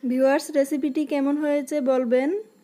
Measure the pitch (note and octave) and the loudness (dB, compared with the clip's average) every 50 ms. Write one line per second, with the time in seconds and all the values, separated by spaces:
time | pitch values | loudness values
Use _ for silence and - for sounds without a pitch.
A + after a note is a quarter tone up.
0 | - B3 B3 C4 C4 C4+ C#4 C#4+ C#4+ - D4+ C#4+ C#4 C#4 D#4 C#4+ C#4+ D4 C4 D#4+ | -4 -2 0 2 4 4 4 2 0 0 0 0 0 2 0 -2 -2 -2 -2 -2
1 | D4+ - D4+ C#4+ C4+ C#4 C#4+ D4 D4+ D4 C#4+ D4 C#4 C4 D4+ D4+ C4 C4 C4 C4 | -2 -2 -2 -2 0 0 0 0 0 0 0 -2 -2 -2 -4 -2 0 2 0 0
2 | C4 A#3 A#3+ B3+ C4 D4 F#4 G#4 A4 - _ _ | 2 2 2 2 2 0 -2 -4 -6 -10 _ _